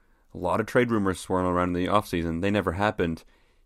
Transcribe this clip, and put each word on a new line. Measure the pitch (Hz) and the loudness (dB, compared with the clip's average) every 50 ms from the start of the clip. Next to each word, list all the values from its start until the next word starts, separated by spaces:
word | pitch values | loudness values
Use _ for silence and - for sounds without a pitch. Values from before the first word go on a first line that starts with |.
| _ _ _ _ _ _ - | _ _ _ _ _ _ -12
a | 90 | -6
lot | 87 87 90 107 | -2 0 0 0
of | 110 | 0
trade | - - 131 123 120 | 2 2 2 2 4
rumors | 113 107 98 95 92 - | 2 2 2 0 -2 -2
swirling | - - 95 90 92 90 87 | -4 -2 0 0 2 2 2
around | 87 90 90 87 | 2 2 0 0
in | 87 90 | 0 0
the | |
offseason. | 87 95 104 107 - - 87 82 85 82 82 | 2 2 0 0 0 -2 -2 -2 -2 -2 -2
They | 92 101 | -2 0
never | 104 104 90 90 82 | 0 0 0 -2 -2
happened. | 95 101 107 107 - 92 85 82 80 - - _ _ _ _ _ _ _ | 0 0 0 0 0 -2 -2 -2 -6 -10 -16 _ _ _ _ _ _ _